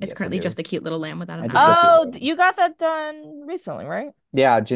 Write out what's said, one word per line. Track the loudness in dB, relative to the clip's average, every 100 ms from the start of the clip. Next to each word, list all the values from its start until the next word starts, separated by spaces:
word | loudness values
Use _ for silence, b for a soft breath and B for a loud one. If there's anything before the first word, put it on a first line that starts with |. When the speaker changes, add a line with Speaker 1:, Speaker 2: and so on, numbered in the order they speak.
Speaker 1:
It's | -12
Speaker 2:
Yes, | -8
I | -6
Speaker 1:
currently | -6
Speaker 2:
do. |
Speaker 1:
just | -6 -8
a |
cute | -8 -8
little | -6 -8
lamb | -8 -10
without | -12 -10
an | -2
Speaker 2:
I |
Speaker 1:
eye. |
Speaker 2:
just | 4 6
like | 6
Speaker 3:
Oh, | 6 6 2
Speaker 2:
it. |
Speaker 3:
d-, | -4 -4
you | 0
got | 0 2
that | -2 -2
done | -4 -4 -8 -12 -18 -18 -12
recently, | -12 -10 -12 -8
right? | -8 -10 _ _
Speaker 2:
Yeah, | 2 4 4 2